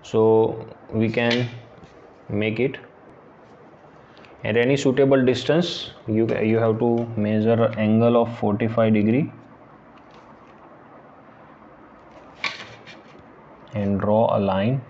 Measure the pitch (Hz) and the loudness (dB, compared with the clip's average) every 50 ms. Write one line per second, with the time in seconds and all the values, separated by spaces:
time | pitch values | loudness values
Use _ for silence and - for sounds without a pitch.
0 | - - - 110 110 110 110 110 113 - - - - - - - - - - 110 | -14 -2 0 2 4 4 4 4 2 2 -2 -8 -12 -16 -20 -20 -18 -8 -4 -2
1 | 113 110 113 120 117 117 120 123 123 117 - - - - - - - - - - | -2 -2 -2 -2 0 0 0 -2 -2 -4 -8 -16 -20 -20 -20 -20 -20 -20 -20 -20
2 | - - - - - - 104 104 107 110 110 113 123 143 143 - - - - - | -20 -20 -20 -20 -14 -8 -6 -4 -2 -2 -2 -2 -4 -4 -4 -8 -18 -20 -20 -20
3 | - - - - - - - - - - - - - - - - - - - - | -20 -20 -20 -20 -20 -20 -20 -20 -20 -20 -20 -20 -20 -20 -20 -20 -20 -20 -20 -20
4 | - - - - - - - - - 110 110 117 120 127 143 139 - - - 139 | -20 -20 -20 -20 -20 -20 -20 -8 -6 0 0 2 2 2 0 2 2 0 2 2
5 | 139 135 139 131 127 127 123 120 - - 147 165 175 - - - - - - - | 4 4 4 4 4 2 0 0 0 0 0 0 0 -2 -6 -10 -12 -16 -18 -16
6 | - - 110 110 113 113 - - 107 110 113 113 117 113 110 113 123 120 117 117 | -8 -2 0 0 0 0 0 -2 0 0 2 2 2 0 0 0 0 0 0 0
7 | 120 117 113 110 104 104 107 107 107 113 117 110 113 110 110 107 110 107 110 110 | -2 -4 -4 -4 -2 0 0 0 2 2 2 2 2 0 0 0 0 2 4 4
8 | 117 120 120 120 117 113 117 - - 107 101 101 117 113 113 117 113 110 110 107 | 4 4 4 2 0 0 -4 -4 -2 -2 -2 -2 -2 -2 0 0 2 2 2 2
9 | 104 110 113 135 165 156 - - - - - - - - - - - - - - | 2 2 0 0 -2 -4 -8 -18 -20 -20 -20 -20 -20 -20 -20 -20 -20 -20 -20 -20
10 | - - - - - - - - - - - - - - - - - - - - | -20 -20 -20 -20 -20 -20 -20 -20 -20 -20 -20 -20 -20 -20 -20 -20 -20 -20 -20 -20
11 | - - - - - - - - - - - - - - - - - - - - | -20 -20 -20 -20 -20 -20 -20 -20 -20 -20 -20 -20 -20 -20 -20 -20 -20 -20 -20 -20
12 | - - - - - - - - - - - - - - - - - - - - | -20 -20 -20 -20 -20 -20 -16 -10 -10 -10 -10 -10 -16 -18 -20 -20 -20 -20 -20 -20
13 | - - - - - - - - - - - - - - - 104 101 101 101 95 | -20 -20 -20 -20 -20 -20 -20 -20 -20 -20 -20 -20 -20 -8 -6 -4 -2 0 0 0
14 | 92 101 104 110 117 - - 107 101 98 95 95 98 117 131 139 123 | 0 2 2 2 2 2 2 0 0 0 0 0 0 0 -2 -4 -6